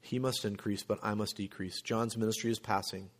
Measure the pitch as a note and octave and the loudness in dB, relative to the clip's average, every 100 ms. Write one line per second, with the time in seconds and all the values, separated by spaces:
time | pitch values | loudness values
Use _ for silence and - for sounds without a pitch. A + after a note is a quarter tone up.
0 | - B2 C3 B2+ G#2+ G2+ - G2+ - G#2 | -2 0 2 2 0 -2 0 -2 0 0
1 | G#2+ G#2 G2+ - G2 - F#2 - - A2+ | 2 0 0 -2 -6 -4 -6 -6 -2 0
2 | A#2 A2+ A2 A2 A2+ A2 - G2 F#2+ F#2+ | 2 2 2 2 2 0 2 2 2 -6
3 | F#2+ - | -10 -18